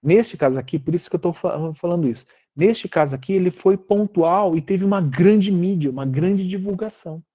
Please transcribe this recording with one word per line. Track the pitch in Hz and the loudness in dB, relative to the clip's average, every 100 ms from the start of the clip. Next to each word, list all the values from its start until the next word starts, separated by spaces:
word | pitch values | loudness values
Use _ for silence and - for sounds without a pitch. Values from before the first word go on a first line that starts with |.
Neste | 139 196 226 - | 4 2 2 0
caso | 143 131 | 0 0
aqui, | 127 160 | -4 -6
por | 131 165 | -2 -4
isso | - | -4
que | 165 | -4
eu | |
tô | 175 | -4
fa-, | 170 180 151 160 160 | -4 -6 -4 -6 -6
falando | 175 175 147 | -4 0 -2
isso, | 113 _ _ _ - | -4 _ _ _ 0
neste | 185 226 - | 2 2 -2
caso | - 147 | 0 0
aqui, | 135 - | -2 -2
ele | 196 180 | 0 0
foi | - 190 196 | 0 0 0
pontual | - 208 208 190 165 185 202 160 | 0 -2 0 0 2 2 2 -2
e | |
teve | - 196 | -2 -2
uma | 196 196 | 0 0
grande | 156 127 175 214 196 | -2 4 4 6 2
mídia, | 185 180 190 143 | 0 0 -2 -2
uma | 127 135 | -4 -4
grande | 131 175 202 185 | -2 0 0 -2
divulgação. | 190 196 190 214 - 170 160 - | -6 -6 -6 -8 -10 -14 -14 -16